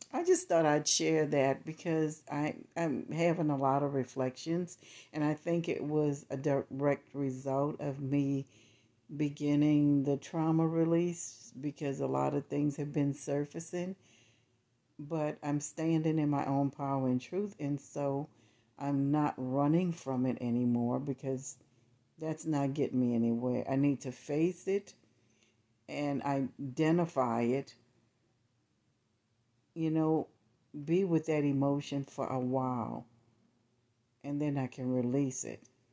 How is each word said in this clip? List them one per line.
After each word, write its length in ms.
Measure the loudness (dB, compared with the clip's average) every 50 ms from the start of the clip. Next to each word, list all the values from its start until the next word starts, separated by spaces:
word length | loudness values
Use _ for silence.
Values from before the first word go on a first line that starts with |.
| -16 -6 -4
I 100 | -2 4
just 240 | 4 4 4 4
thought 180 | 2 2 4 6
I'd 220 | 6 4 4 4
share 380 | 2 0 2 2 2 4 2 2
that 380 | 2 4 4 4 4 2 0 -4
because 580 | -10 -12 -6 -4 -2 0 2 0 0 -2 -8 -10 -6
I, 240 | -4 -2 -2 -2 -4 -8 -14 -10 _
I'm 340 | -4 -2 -2 -2 -4 -4 -6
having 380 | -2 2 2 2 2 2 2 0
a 80 | 0
lot 260 | 2 2 2 2 2 2
of 100 | 0 0
reflections, 840 | -2 -2 -2 -4 -4 -4 -4 -4 -6 -6 -4 -2 -2 -4 -6 -10 -18 -20 -20 -20 -20 -20 -10
and 100 | -4 -2
I 120 | 0 0 0
think 340 | -2 -2 -2 -2 0 0
it 160 | -2 -4 -4 -2
was 420 | 0 0 2 2 2 0 -2 -6 -8
a 80 | -8
direct 760 | -2 0 0 0 0 0 -4 -4 -2 0 0 0 0 -4 _ -6
result 680 | -4 -4 -4 -4 -4 -4 -2 0 0 0 -2 -2 -4
of 200 | -6 -6 -6 -6
me 440 | -4 0 0 2 2 2 0 -2 -4 -8 _ -20 -20 -20 _ _ _ _ _ _ _ -14 -4
beginning 880 | -4 -4 -4 -2 -2 0 2 4 4 4 6 6 6 6 6 4 4 2
the 120 | 2 0
trauma 500 | -2 -4 -6 -2 0 2 2 4 4 4
release, 840 | 4 4 2 4 4 4 2 2 0 -2 -6 -10 -12 -14 -16 -20 -20 -14 -8
because 400 | -8 -8 -6 -4 -4 -4 -2 -2
a 80 | -2
lot 260 | 0 0 0 0 0 0
of 120 | -2 -4
things 320 | -2 -2 0 0 0 -2
have 160 | -2 -6 -4 -2
been 200 | 0 0 0 0
surfacing, 800 | -4 -4 -4 -2 -2 -2 -4 -6 -10 -10 -6 -6 -6 -6 -6 -8 -10 _ _ _ _ _ _ _ _ _ _ _ _ _ _ _ _ _ _ _
but 400 | -16 -10 -6 -4 -2 -2 -2 -4 -4 -4
I'm 160 | -2 -2 -2
standing 580 | -2 -4 -6 -4 0 2 2 2 2 2 2
in 120 | 2 2 2
my 160 | 2 0 0
own 260 | 0 0 2 0 0
power 360 | -2 -4 -4 -2 -2 0 2 2
and 100 | 2 0
truth, 340 | -2 -4 -4 -4 -4 -4 -6 -6
and 220 | -4 -4 -4 -4
so 480 | -6 -8 -6 -2 -2 0 -2 -2 -4 -6 _ _ _ _ _ _ _ _ _ -8
I'm 320 | -4 -2 0 0 2 2
not 220 | 2 2 2 0 0
running 560 | -2 -4 -2 0 2 2 4 4 4 2 0
from 340 | -2 -4 -6 -4 -2 0 0
it 120 | 0 0 -2
anymore, 580 | -2 -2 0 2 2 2 2 2 0 0 -2
because 600 | -2 -2 -4 -6 -6 -4 -6 -6 -4 -6 -10 -16 -16 _ _ _ _ _ _ _ _ _ _ _ -10
that's 260 | -6 -6 -6 -6 -2
not 280 | -2 0 0 0 0 0
getting 280 | 0 0 0 2 2
me 120 | 2 2 2
anywhere. 520 | 2 2 2 2 0 0 -2 -2 -2 -2 0
I 60 | 0
need 240 | 2 2 2 2 0
to 120 | -4 -10 -10
face 520 | -10 -8 -4 0 0 0 0 0 -4 -4
it 280 | -2 -2 -2 -4 -6 -16 _ _ _ _ _ _ _ _ _ _ _ _ _ _ _ _ _ _ -10
and 340 | -6 -4 -4 -2 -2 -2 -2
identify 1160 | -2 -2 -2 -2 -4 -6 -8 -10 -8 -2 0 2 4 4 4 2 0 0 0 0 2 2 0
it, 340 | 2 2 0 0 -2 -6 -14 _ _ _ _ _ _ _ _ _ _ _ _ _ _ _ _ _ _ _ _ _ _ _ _ _ _ _ _ _ _ _ _ _ _ _ _ _ _ _ _
you 180 | -4 -2 0
know, 360 | 2 2 2 4 2 2 0 -4 _ _ _ _ _ _ _ _ -14 -12 -2
be 180 | 0 2 2 2
with 220 | 2 2 2 2
that 180 | 2 0 2 2
emotion 640 | 2 2 2 2 2 2 0 -2 -4 -4 -6 -6
for 220 | -6 -6 -6 -4
a 120 | -2 -2 -2
while, 680 | -2 0 0 0 0 0 -2 -2 -4 -6 -6 -10 -12 -14 _ _ _ _ _ _ _ _ _ _ _ _ _ _ _ _ _ _ _ _ _ _ -10
and 180 | -8 -4 -2
then 160 | -2 0 0
I 100 | 0 -2
can 220 | -4 -6 -6 -4 0
release 540 | 0 0 0 2 2 2 0 0 -2 -6 -8
it. 160 | -8 -10 -12 -16 _ _ _ _ _